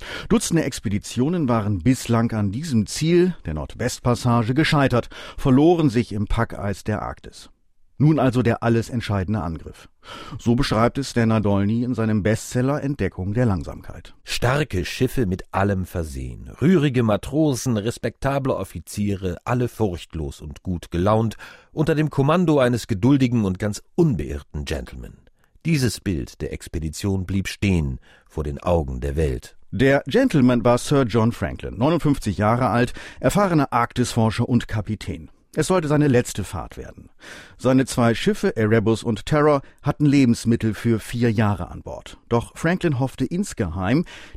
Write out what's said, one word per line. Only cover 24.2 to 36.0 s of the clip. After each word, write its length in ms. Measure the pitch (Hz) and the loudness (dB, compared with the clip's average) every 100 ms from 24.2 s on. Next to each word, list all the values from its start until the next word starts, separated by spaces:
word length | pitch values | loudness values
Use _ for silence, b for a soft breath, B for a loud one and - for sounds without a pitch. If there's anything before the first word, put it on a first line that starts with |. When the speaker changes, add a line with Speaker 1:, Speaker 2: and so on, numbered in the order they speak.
| 67 69 - 76 | -4 -8 -8 -10
Speaker 2:
Gentleman. 520 | 69 71 62 65 52 - _ _ _ _ 160 | -6 -6 -8 -14 -16 -20 _ _ _ _ -2
Dieses 340 | 151 123 - | 2 2 -2
Bild 400 | 101 78 58 - | -4 -4 -6 -8
der 120 | 73 | -10
Expedition 720 | - - - 78 - 101 98 87 | -8 -8 -6 -6 -4 -4 -2 -2
blieb 220 | 98 92 | -4 -4
stehen 500 | - 101 90 71 62 b b _ | -2 2 2 0 -6 b b _
vor 160 | - | -8
den 160 | 73 69 | -8 -6
Augen 400 | 90 85 67 64 | 0 0 0 -4
der 160 | 71 71 | -4 0
Welt. 400 | 76 60 - - - | 0 -2 -10 -20 -10
Speaker 1:
Der 320 | 98 135 139 - | 0 2 2 2
Gentleman 580 | 208 262 151 123 123 | 2 2 4 4 4
war 140 | 113 120 | 4 2
Sir 240 | - 143 | 2 2
John 300 | 123 113 113 | 2 2 2
Franklin, 440 | - 80 64 67 60 | 0 -6 -6 -10 -2
neunundfünfzig 640 | 139 165 151 135 110 98 | 0 2 0 0 -2 0
Jahre 300 | 107 120 123 | 2 2 2
alt, 240 | 117 123 B B B | 2 0 B B B
erfahrener 540 | 123 190 202 165 139 | 0 2 4 2 2
Arktisforscher 760 | 120 117 - 120 - 113 - 120 | 0 0 -2 -2 0 0 0 0
und 200 | 120 - | 0 0
Kapitän. 640 | 110 104 107 - 82 76 _ _ - | -6 -6 -8 -8 -12 -14 _ _ -4
Es 120 | 156 | 0
sollte 200 | 185 151 | 2 2
seine 200 | 147 | 2